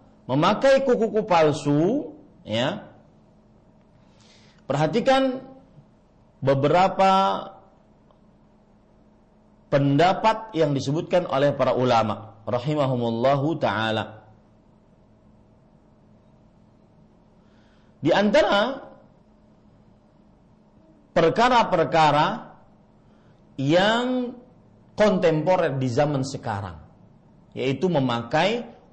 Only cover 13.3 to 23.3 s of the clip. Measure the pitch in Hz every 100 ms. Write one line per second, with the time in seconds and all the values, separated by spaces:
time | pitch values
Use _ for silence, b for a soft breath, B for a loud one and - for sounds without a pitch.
13.3 | 139 147 160 117 101 110 110 104 - -
14.3 | - _ _ _ _ _ _ _ _ _
15.3 | - _ _ _ _ _ _ _ _ _
16.3 | _ _ _ _ _ _ _ _ _ _
17.3 | _ b b b b b b 139 180 208
18.3 | 277 392 202 240 269 - - - _ _
19.3 | _ _ _ _ _ _ _ _ _ _
20.3 | _ _ _ _ _ _ _ _ 170 165
21.3 | 196 247 233 214 175 139 160 151 147 175
22.3 | 226 - - - _ _ _ b b b